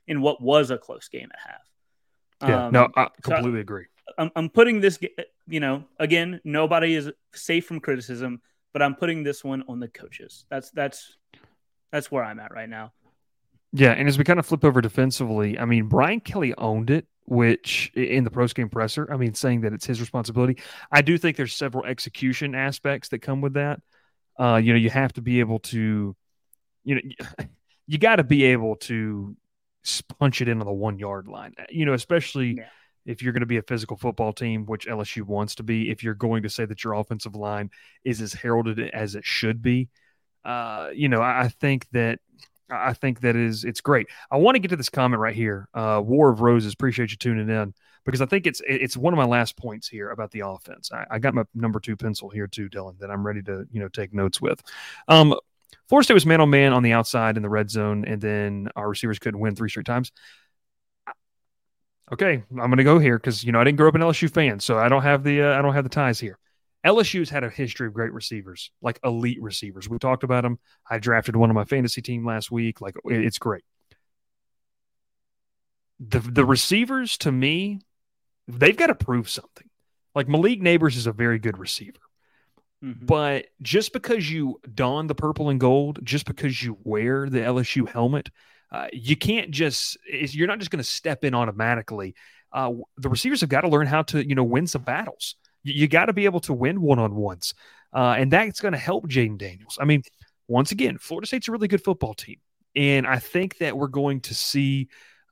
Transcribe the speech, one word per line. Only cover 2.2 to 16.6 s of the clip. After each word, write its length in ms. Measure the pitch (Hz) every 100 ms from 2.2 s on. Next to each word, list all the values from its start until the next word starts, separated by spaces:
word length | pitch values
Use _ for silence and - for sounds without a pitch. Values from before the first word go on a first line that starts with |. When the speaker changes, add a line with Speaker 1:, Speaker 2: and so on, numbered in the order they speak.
| _ - 139
Speaker 2:
Yeah, 180 | 127 120
Speaker 1:
Um, 60 |
Speaker 2:
no, 160 | 123 120 131
I 120 | 123 _
Speaker 1:
so 120 | -
Speaker 2:
completely 260 | 160 123 113
agree. 260 | 101 98 - _ - -
Speaker 1:
I'm, 140 | 160 165
I'm 120 | 160
putting 320 | 226 233 214
this, 180 | 196 165
g-, 160 | 180 - - _ -
you 120 | 160
know, 240 | 139 143 156 -
again, 420 | 156 170 175 175
nobody 500 | 156 147 160 170 165
is 160 | 160 143 - _
safe 320 | - - 170 -
from 140 | 160
criticism, 600 | - 131 117 120 127 120 _ _ _
but 80 | 143
I'm 140 | 143
putting 280 | 139 175 160
this 220 | 143 139
one 200 | 135 131 131
on 120 | 123
the 80 | 117
coaches. 580 | - - - - - -
That's, 200 | 135 -
that's, 460 | 151 139 - - _ _ _ _ _ _ _ _
that's 200 | 151 -
where 140 | 135
I'm 140 | 107 110
at 140 | 107
right 140 | 113 113
now. 240 | 110 110 _ _ _ _ _ _ _ _
Speaker 2:
Yeah, 200 | 135 131
and 160 | 117 143
as 100 | 139
we 60 |
kind 140 | 147 175
of 80 | -
flip 180 | 156
over 160 | 147 127
defensively, 800 | 117 - 131 - 120 107 104 -
I 60 |
mean, 240 | 117 117 107
Brian 320 | 107 151 226
Kelly 340 | - 202 135
owned 340 | -